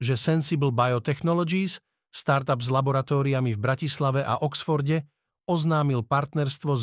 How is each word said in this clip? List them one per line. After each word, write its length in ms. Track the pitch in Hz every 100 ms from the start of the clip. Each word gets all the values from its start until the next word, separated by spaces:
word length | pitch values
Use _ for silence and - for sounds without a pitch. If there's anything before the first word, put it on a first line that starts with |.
že 160 | 120 127
Sensible 560 | - 160 147 160 139
Biotechnologies, 1040 | 120 123 123 147 143 170 170 165 185 190 - _ _ _
startup 500 | - - 139 135 127
s 140 | 120
laboratóriami 800 | 131 135 135 131 143 139 131 127
v 40 | 104
Bratislave 640 | 123 135 151 - 139 135
a 160 | 135 120
Oxforde, 640 | 151 - - 151 139 160 151 _ _ _ -
oznámil 560 | 170 160 156 143 127
partnerstvo 680 | 113 143 143 156 139 - 147
s 80 | 135